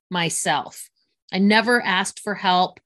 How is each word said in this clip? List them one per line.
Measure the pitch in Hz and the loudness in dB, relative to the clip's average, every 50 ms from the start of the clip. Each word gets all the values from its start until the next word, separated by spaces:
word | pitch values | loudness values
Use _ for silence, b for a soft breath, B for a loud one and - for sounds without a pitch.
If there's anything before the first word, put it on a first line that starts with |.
| _ - | _ -8
myself. | 180 175 170 160 147 - - 185 151 139 - - - - - - _ _ _ _ _ _ _ - | -4 -4 -2 -2 -2 -4 -2 -2 -2 -2 -4 -8 -12 -20 -20 -20 _ _ _ _ _ _ _ -6
I | - 190 | -2 0
never | 196 202 208 226 220 226 247 240 - | 2 4 4 4 4 2 2 0 0
asked | 196 185 185 196 - - - | 0 0 0 -2 -4 -6 -10
for | - 214 202 | -8 -8 -8
help. | 185 - 190 180 180 180 180 - - _ | -4 0 0 2 2 2 0 -2 -8 _